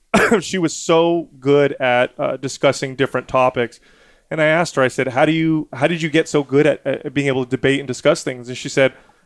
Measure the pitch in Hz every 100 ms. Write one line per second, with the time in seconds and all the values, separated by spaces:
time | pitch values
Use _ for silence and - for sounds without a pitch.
0 | _ 202 - 214 - 185 160 - - 165
1 | 170 170 156 135 131 143 139 - 131 123
2 | 131 - 139 131 135 - 143 - 135 123
3 | 127 127 - 131 127 127 117 - _ _
4 | _ _ - 160 156 160 170 - 127 -
5 | 127 123 151 160 160 156 - 120 151 170
6 | 160 156 160 151 139 139 151 127 139 135
7 | 147 143 139 131 123 131 135 139 139 123
8 | 147 160 143 123 120 123 143 139 131 -
9 | _ _